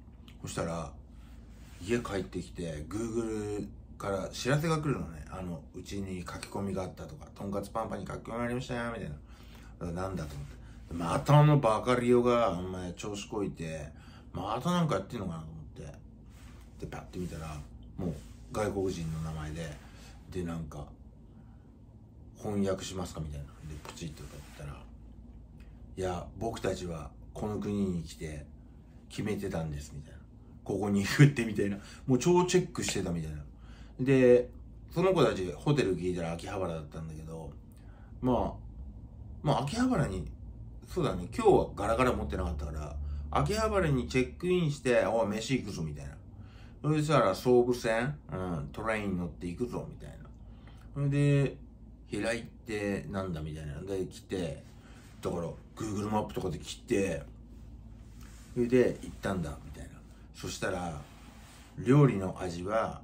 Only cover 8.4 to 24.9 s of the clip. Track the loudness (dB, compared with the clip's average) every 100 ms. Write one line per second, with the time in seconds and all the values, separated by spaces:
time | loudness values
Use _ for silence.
8.4 | -2 -2 -4 -4 -4 -4 -6 -8 -12 -18
9.4 | -18 -18 -18 -8 -6 -4 -2 -4 -6 -8
10.4 | -10 -12 -16 -16 -8 -4 0 0 8 10
11.4 | 12 10 6 4 4 4 8 8 8 6
12.4 | 4 2 -2 -4 -6 -6 -6 -6 -4 -2
13.4 | -2 -2 -6 -6 -10 -14 -16 -18 -12 -6
14.4 | -4 -2 2 2 4 2 0 -6 -4 -6
15.4 | -8 -12 -14 -12 -14 -14 -18 -20 -20 -18
16.4 | -18 -18 -18 -12 -8 -8 -8 -6 -6 -6
17.4 | -8 -8 -10 -14 -14 -4 -4 -4 -10 -16
18.4 | -8 0 0 2 0 0 -4 -4 -4 -4
19.4 | -6 -6 -6 -8 -14 -18 -16 -16 -8 -6
20.4 | -4 -4 -6 -8 -12 -14 -18 -18 -20 -20
21.4 | -20 -20 -20 -20 -20 -20 -20 -18 -18 -8
22.4 | -2 2 2 2 -2 -6 -6 -6 -6 -8
23.4 | -10 -12 -12 -10 -12 -10 -10 -10 -12 -14
24.4 | -14 -12 -10 -10 -14